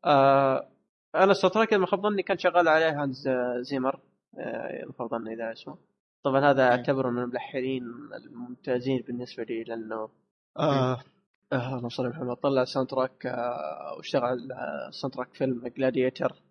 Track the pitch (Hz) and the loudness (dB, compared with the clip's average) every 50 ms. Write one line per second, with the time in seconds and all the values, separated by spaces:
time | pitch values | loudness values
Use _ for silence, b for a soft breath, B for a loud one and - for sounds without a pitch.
0 | - 170 147 139 135 139 135 139 139 135 131 - - - _ _ _ _ _ _ | 4 4 6 6 8 8 6 6 6 4 2 0 -4 -8 _ _ _ _ _ _
1 | _ _ - 156 185 196 202 196 - 185 185 214 226 220 220 202 185 175 - 185 | _ _ 2 4 6 6 6 6 4 2 4 4 4 4 4 2 4 2 0 0
2 | 196 208 208 196 180 - 196 175 - 180 165 175 175 165 156 160 160 160 151 143 | 0 0 0 0 0 -2 -2 2 2 4 4 6 6 6 6 6 4 4 2 0
3 | 147 139 127 131 - 139 131 127 123 123 123 123 123 - 143 135 127 131 - - | -2 -2 -4 -4 -2 0 0 0 0 0 -2 -4 -4 -4 -4 0 0 -2 -2 -2
4 | _ _ _ _ _ _ - - - 113 117 117 - - - - - - 135 _ | _ _ _ _ _ _ -14 -10 -10 -8 -8 -8 -8 -8 -8 -10 -10 -14 -10 _
5 | 123 117 - 117 113 110 113 113 117 113 113 - - - 139 - _ _ _ _ | -8 -6 -6 -6 -6 -8 -10 -8 -8 -10 -10 -12 -14 -18 -18 -18 _ _ _ _
6 | _ _ _ _ _ 143 131 135 139 147 139 131 131 123 120 127 120 - 143 131 | _ _ _ _ _ 0 2 4 4 4 4 6 6 4 4 2 2 0 0 0
7 | 127 123 120 123 123 120 120 123 - - - 135 127 131 135 127 123 117 120 120 | 0 -2 -2 -2 -4 -4 -6 -8 -8 -6 -6 -4 -4 -2 -4 -4 -6 -8 -14 -14
8 | 117 113 104 113 117 - 117 117 123 123 123 120 _ - 127 123 120 131 135 127 | -16 -14 -16 -16 -16 -16 -16 -16 -14 -14 -14 _ _ -2 -2 -2 0 0 -2 -2
9 | 117 - 123 120 123 120 - - 113 110 117 113 117 113 117 117 110 110 110 110 | -2 -4 -8 -8 -8 -10 -8 -10 -8 -6 -6 -6 -6 -6 -8 -8 -6 -6 -6 -6
10 | 110 110 _ _ _ _ _ _ _ _ _ - 156 151 139 139 131 127 127 127 | -6 -8 _ _ _ _ _ _ _ _ _ -2 0 2 2 2 2 0 0 -4
11 | - _ _ _ _ _ _ _ _ _ - 127 120 127 131 127 120 117 - - | -8 _ _ _ _ _ _ _ _ _ -4 -2 -2 -2 -6 -6 -6 -6 -4 -4
12 | 127 123 120 160 127 123 120 - - 143 139 131 127 123 - 135 131 123 - 131 | -4 -4 -4 -6 -6 -6 -6 -2 -2 0 2 2 0 0 0 -2 -2 -2 0 -2
13 | 131 131 _ _ - 127 123 123 120 120 120 123 76 76 78 73 73 71 - - | -2 -2 _ _ -8 -6 -6 -4 -4 -4 -4 -6 -6 -8 -8 -10 -10 -12 -12 -12
14 | 80 - - 139 120 123 127 123 120 135 - - - 71 76 71 - - - - | -10 -2 0 0 2 2 -2 -2 -6 -10 -10 -8 -8 -8 -6 -8 -10 -10 -12 -8
15 | - 135 127 127 127 _ _ - 143 131 127 120 120 123 - - 135 131 120 131 | -8 -8 -6 -6 -10 _ _ -4 -2 -2 -2 -2 -6 -10 -6 -2 -2 0 2 2
16 | 127 127 - - - 135 - _ _ _ | 0 0 -2 -2 -6 -6 -6 _ _ _